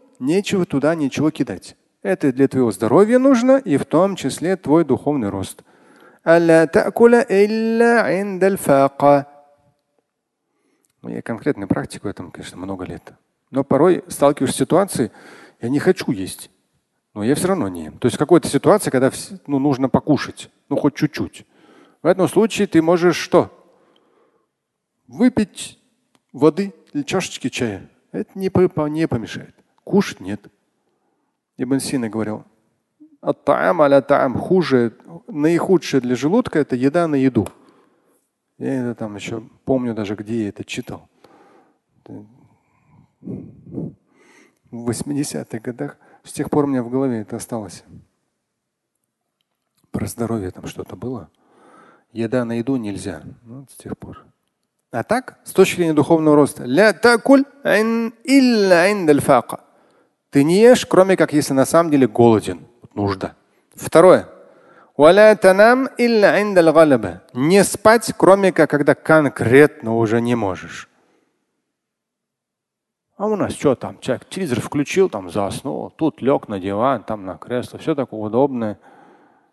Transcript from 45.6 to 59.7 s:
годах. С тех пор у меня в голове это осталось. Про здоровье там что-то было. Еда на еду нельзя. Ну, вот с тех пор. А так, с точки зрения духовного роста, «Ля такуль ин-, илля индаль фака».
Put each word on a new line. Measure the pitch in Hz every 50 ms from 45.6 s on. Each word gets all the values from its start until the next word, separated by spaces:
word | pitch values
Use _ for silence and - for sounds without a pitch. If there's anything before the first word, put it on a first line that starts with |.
годах. | - 127 120 131 147 135 - _ _ _ _ _
С | _ -
тех | - - 143 -
пор | - 151 143
у | 139
меня | 135 127 117
в | 117
голове | 123 135 139 131 120 110
это | 104 - 117
осталось. | 107 - - 123 113 104 87 - - _ _ - - - _ _ _ _ _ _ _ _ _ _ _ _ _ _ _ _ _ _ _ _ _ _ _ _ _ _ _ _ _ _ _ _ _ _ _ _ _
Про | - - -
здоровье | - - - 117 107 117 110 92 90
там | - - - 80
что-то | - - 87 - 101
было. | 90 110 123 131 107 80 _ _ _ _ _ _ _ _ _ _ - _ _ _ _ _ _
Еда | - 107 117 110 123 127 120
на | 117 117 117
еду | 110 139 135
нельзя. | 127 107 104 98 92 92 101 85 73 - - - _
Ну, | _ 113 120 139
вот | 135 _
с | -
тех | - - - - -
пор. | - - 90 - _ _ _ _ _ _ _ _ _ _ _ _ _ -
А | - 117
так, | - - 208 254 254 - - _ -
с | -
точки | - - 190 - -
зрения | 175 175 160 156
духовного | 147 143 - 165 160 160 151 147
роста, | 147 143 - - - 135
«Ля | 123 127 170 214 214
такуль | 196 - - 240 240 226 - - 277 269 277 - _ _ -
ин-, | 156 175 208 220 226 226 233 226 226 - _
илля | - - 269 277 254 247 233 214 196 190 180 170 175 202
индаль | 208 202 175 151 143 139
фака». | - - 139 120 - - - - _ _